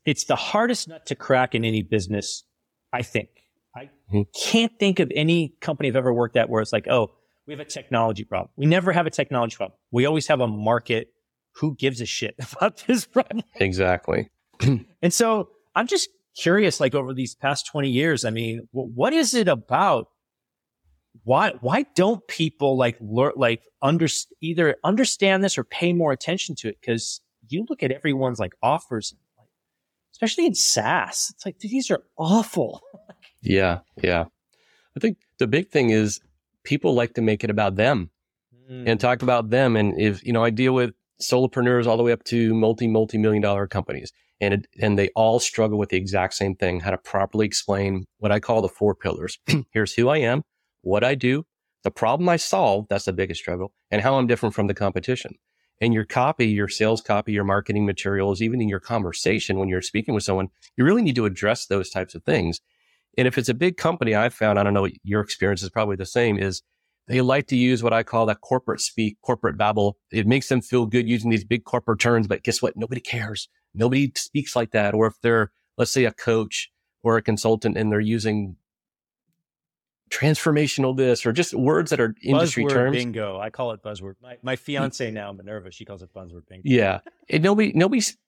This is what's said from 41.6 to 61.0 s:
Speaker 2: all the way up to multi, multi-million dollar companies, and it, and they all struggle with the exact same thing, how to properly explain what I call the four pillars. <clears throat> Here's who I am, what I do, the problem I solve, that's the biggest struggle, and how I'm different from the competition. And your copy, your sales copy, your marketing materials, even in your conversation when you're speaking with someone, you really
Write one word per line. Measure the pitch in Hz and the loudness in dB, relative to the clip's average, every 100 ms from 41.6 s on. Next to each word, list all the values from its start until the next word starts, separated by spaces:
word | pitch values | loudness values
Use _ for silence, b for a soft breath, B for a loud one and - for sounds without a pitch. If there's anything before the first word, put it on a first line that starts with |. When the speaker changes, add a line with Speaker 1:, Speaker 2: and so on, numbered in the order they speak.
| 123 123 117 | 2 4 4
Speaker 2:
all | 113 | 4
the | |
way | 120 | 4
up | 113 | 2
to | - 120 113 | 0 2 2
multi, | 113 110 110 117 | 4 2 2 2
multi-million | 110 110 110 107 107 | 2 2 2 2 4
dollar | 104 101 98 | 2 0 -2
companies, | 98 - 69 - - _ _ | -4 -4 -8 -12 -18 _ _
and | 101 | 0
it, | 101 - - | 0 -2 -2
and | 107 101 | 2 2
they | 98 - | 2 2
all | 110 120 | 4 4
struggle | - - 110 104 | 0 0 0 2
with | 101 | 0
the | 92 | -2
exact | 95 95 92 | 0 -2 -2
same | - 98 95 | -2 -2 0
thing, | 92 90 | -2 -2
how | 92 | -4
to | 92 | -6
properly | - 98 98 110 107 | -4 -2 0 0 0
explain | - - 98 98 95 92 _ | -2 -2 0 0 -2 -6 _
what | 104 | 0
I | 104 | 0
call | - 113 | 2 0
the | 95 | 0
four | - 104 95 | 0 0 0
pillars. | 90 - 90 - - 151 | -4 -6 -8 -10 -2 -2
<clears throat> | 127 | -2
Here's | 110 101 | -2 -2
who | - 123 | 0 2
I | 151 | 2
am, | 117 135 - _ _ _ | 2 0 -4 _ _ _
what | 92 101 | -2 0
I | 123 | 2
do, | 139 127 139 170 _ _ _ | 0 0 -2 -4 _ _ _
the | 98 | -8
problem | - 113 143 180 | -2 0 2 2
I | 170 | 0
solve, | - 190 139 98 107 | 0 0 2 2 0
that's | 101 - | -4 -2
the | |
biggest | 90 95 82 | -2 -4 -6
struggle, | - 90 95 - _ | -8 -8 -8 -12 _
and | 104 | 0
how | 120 135 | 2 2
I'm | 123 | 2
different | 117 113 107 | 2 0 0
from | 101 | -2
the | |
competition. | 98 98 95 95 127 - - _ _ _ _ | 0 -2 -2 -4 -6 -6 -18 _ _ _ _
And | 113 | 0
your | 110 104 | 2 0
copy, | - 131 156 113 | 0 0 0 0
your | 104 101 | 0 -2
sales | - 107 110 | 0 0 0
copy, | - 104 110 | 0 -2 0
your | 104 | -2
marketing | 98 101 101 104 101 | 0 0 0 -2 -2
materials, | 98 98 98 98 98 | -2 -2 0 0 0
even | 113 123 | -2 0
in | 107 | -2
your | 98 | -4
conversation | - 117 90 - - 104 - 95 | -4 -4 -4 -4 -2 -2 -2 -2
when | 95 | 0
you're | 92 | -2
speaking | 90 104 110 | -4 -4 -2
with | 110 | -2
someone, | 101 95 95 b b - | 0 -2 -2 b b 0
you | |
really | 135 220 | 2 4